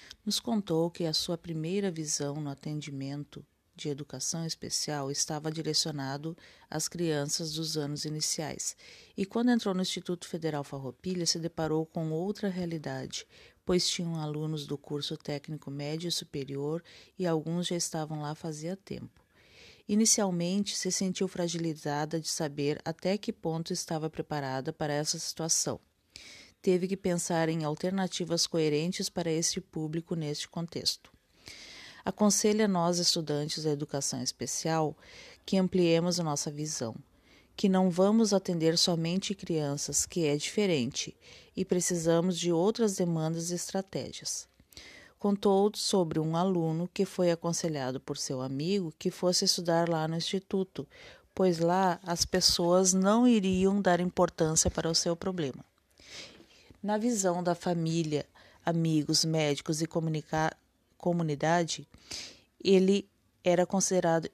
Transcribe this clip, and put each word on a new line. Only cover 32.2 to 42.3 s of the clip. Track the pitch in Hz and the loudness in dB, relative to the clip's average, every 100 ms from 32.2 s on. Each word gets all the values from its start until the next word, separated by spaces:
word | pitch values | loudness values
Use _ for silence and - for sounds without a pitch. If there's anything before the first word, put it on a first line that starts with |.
| 208 196 214 214 214 | 4 4 4 4 2
nós, | 185 170 175 | 4 2 2
estudantes | 175 175 151 147 151 - | 2 0 0 -2 -2 -2
da | 156 | -2
educação | 143 151 143 143 131 | -2 -2 -4 -4 -4
especial, | 127 - 120 - 165 160 156 - - - - - | -4 -6 -6 -4 0 0 0 -4 -14 -20 -20 -18
que | - 190 | -2 2
ampliemos | 185 185 175 165 175 175 | 2 4 4 4 2 0
a | |
nossa | 165 143 - | -2 -2 -4
visão, | 147 151 151 117 - - _ _ - _ - | -6 -6 -4 -6 -8 -16 _ _ -20 _ 0
que | 202 | 4
não | 185 185 | 6 4
vamos | 170 196 220 220 | 6 6 6 4
atender | 196 - 175 160 170 | 4 0 2 2 4
somente | - 170 165 185 - | 2 2 0 -2 -2
crianças, | 202 - 160 147 143 - 143 - | -6 -2 -2 -2 -2 -2 -2 -2
que | - | 0
é | 156 147 | 2 2
diferente, | - - 208 160 120 - - - - - - - | 0 0 2 2 0 -2 -8 -12 -20 -20 -12 -6
e | |
precisamos | 185 180 170 175 165 165 175 | 0 0 0 0 4 4 4